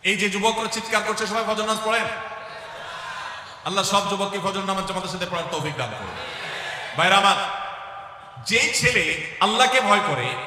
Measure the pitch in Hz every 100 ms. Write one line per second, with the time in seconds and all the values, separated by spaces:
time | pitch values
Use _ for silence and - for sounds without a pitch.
0 | 185 202 202 196 214 220 220 220 - 214
1 | 208 208 214 220 220 214 214 214 220 226
2 | 226 - - - - - - - - -
3 | - - - - - - 156 190 190 202
4 | 202 202 196 196 185 190 196 190 190 185
5 | 180 175 175 175 165 156 147 143 120 -
6 | - - - - - - - - - -
7 | 175 196 196 196 190 - - - - -
8 | - - - - - 226 233 - 247 233
9 | 160 160 - - 196 226 254 254 208 202
10 | - 139 123 123